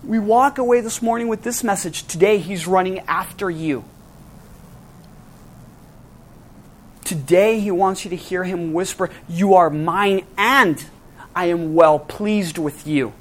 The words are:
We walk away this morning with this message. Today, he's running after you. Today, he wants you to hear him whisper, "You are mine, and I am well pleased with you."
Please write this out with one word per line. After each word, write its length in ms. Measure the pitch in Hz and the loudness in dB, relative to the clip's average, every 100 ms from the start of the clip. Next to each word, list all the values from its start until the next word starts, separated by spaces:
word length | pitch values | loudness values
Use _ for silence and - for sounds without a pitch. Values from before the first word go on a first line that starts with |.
We 160 | - 220 | -2 -2
walk 380 | 208 233 269 269 | 2 2 2 0
away 240 | 247 240 | 2 2
this 220 | 226 - | 0 -4
morning 260 | 226 233 233 | -2 -2 -2
with 140 | 220 | -4
this 200 | 233 240 | -6 -4
message. 440 | 226 190 175 - - | -2 -4 -4 -10 -10
Today, 320 | 165 190 208 | 2 2 2
he's 280 | 160 190 165 | -2 -8 0
running 340 | 185 185 185 | 0 0 -6
after 500 | - 165 185 - 196 | -4 -4 -6 -8 -6
you. 340 | 160 160 131 101 - - - - - - - - - - - - - - - - - - - - - - - - - - - - - - - | -4 -4 -4 -8 -20 -20 -20 -20 -20 -20 -20 -20 -20 -20 -20 -20 -20 -20 -20 -20 -20 -20 -20 -20 -20 -20 -20 -20 -20 -20 -20 -20 -20 -20 -14
Today, 560 | - 165 135 175 214 226 | -8 -8 2 4 4 2
he 100 | 202 | -2
wants 340 | 180 190 185 | 0 0 -2
you 60 | 196 | -8
to 60 | 175 | -10
hear 280 | - 185 | -6 -6
him 280 | 180 180 165 | -4 -6 -4
whisper, 380 | 160 185 - 180 - - | -4 -4 -4 -6 -6 -10
"You 260 | 170 196 | -2 6
are 140 | 190 165 | 6 6
mine, 540 | 151 160 180 202 190 - - | 2 -2 0 2 0 -2 -2
and 440 | 214 277 208 294 - - - - - | 2 4 4 2 -6 -20 -20 -20 -10
I 120 | 180 175 | -4 -2
am 280 | 170 160 | -2 0
well 240 | 160 160 151 | 6 6 6
pleased 580 | - - 208 214 175 156 | -2 -6 -2 -2 -2 -4
with 300 | 151 143 151 | -6 -6 -4
you." 260 | 147 117 - | -2 -2 -8